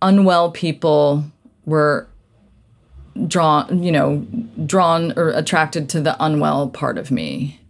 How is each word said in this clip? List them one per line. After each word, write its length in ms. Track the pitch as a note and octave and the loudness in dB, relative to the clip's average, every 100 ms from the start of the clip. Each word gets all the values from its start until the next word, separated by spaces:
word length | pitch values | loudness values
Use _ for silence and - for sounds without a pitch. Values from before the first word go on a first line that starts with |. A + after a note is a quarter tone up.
unwell 480 | F#3+ G3 F#3+ F3 E3+ | 4 4 6 4 2
people 720 | - E3 D#3 D#3+ D3+ D3 D3 D3 - - _ D#3 | -2 -4 -2 2 4 2 0 -4 -12 -20 _ -2
were 420 | D#3 D3 C#3 - - _ _ _ _ _ _ _ - - - D#3 | 0 2 0 -6 -20 _ _ _ _ _ _ _ -20 -14 -6 -2
drawn, 540 | F3+ D#3+ D3+ - F3+ | 0 2 2 0 -2
you 80 | F3 | 2
know, 340 | D3+ C#3+ D3 - - - - D3+ | 2 2 -2 -6 -8 -8 -8 -2
drawn 460 | F#3+ E3+ E3 E3 - | 2 2 2 0 -2
or 120 | D#3+ | -2
attracted 600 | - - E3+ D#3 E3 C#3+ | -2 0 0 0 -2 -4
to 100 | E3 | -2
the 160 | C#3+ - | -2 0
unwell 460 | D#3 D3+ D3+ C#3+ C3+ | 0 0 0 0 -4
part 280 | - C3 - | -4 -6 -4
of 100 | - | -4
me, 500 | - E2 - C#3+ - | -4 -4 -6 -8 -10